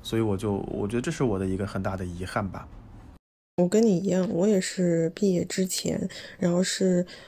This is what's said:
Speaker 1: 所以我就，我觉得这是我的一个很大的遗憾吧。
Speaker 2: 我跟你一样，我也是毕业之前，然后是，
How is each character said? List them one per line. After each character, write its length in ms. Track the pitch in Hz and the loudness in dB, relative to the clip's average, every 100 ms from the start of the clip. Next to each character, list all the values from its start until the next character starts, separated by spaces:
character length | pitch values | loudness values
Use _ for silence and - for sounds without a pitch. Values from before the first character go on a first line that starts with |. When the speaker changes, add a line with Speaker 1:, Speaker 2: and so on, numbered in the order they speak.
Speaker 1:
所 160 | - 113 | -4 0
以 40 | |
我 140 | 110 95 | 2 0
就， 180 | 107 98 - | 0 -2 -2
我 160 | 107 104 | -4 -2
觉 80 | 120 | -2
得 60 | |
这 100 | 165 | -2
是 120 | 156 | 0
我 140 | 127 95 | 0 2
的 80 | 95 | 0
一 100 | 92 | -2
个 100 | 98 | -2
很 160 | 95 | -4
大 140 | 98 95 | -4 -4
的 80 | |
遗 220 | 90 87 92 | -6 -6 -4
憾 200 | 113 98 | -2 -4
吧。 180 | 87 - - - - - - _ _ _ - | -6 -12 -18 -18 -20 -20 -20 _ _ _ 0
Speaker 2:
我 100 | 180 | 4
跟 160 | 214 | 6
你 160 | 226 175 | 6 4
一 80 | 196 | 2
样， 200 | 185 180 | 2 2
我 160 | 165 208 | 2 4
也 120 | 196 | 2
是 520 | - - 180 165 165 | 0 0 2 2 0
毕 180 | - 196 | 2 2
业 140 | 175 180 | 2 0
之 180 | - | -2
前， 460 | 185 - 170 - 190 - - - | -2 -2 -2 -2 -4 -8 -14 -2
然 120 | 175 | 0
后 120 | 175 | 2
是， 420 | 185 - 190 180 180 - | 0 0 2 2 0 -8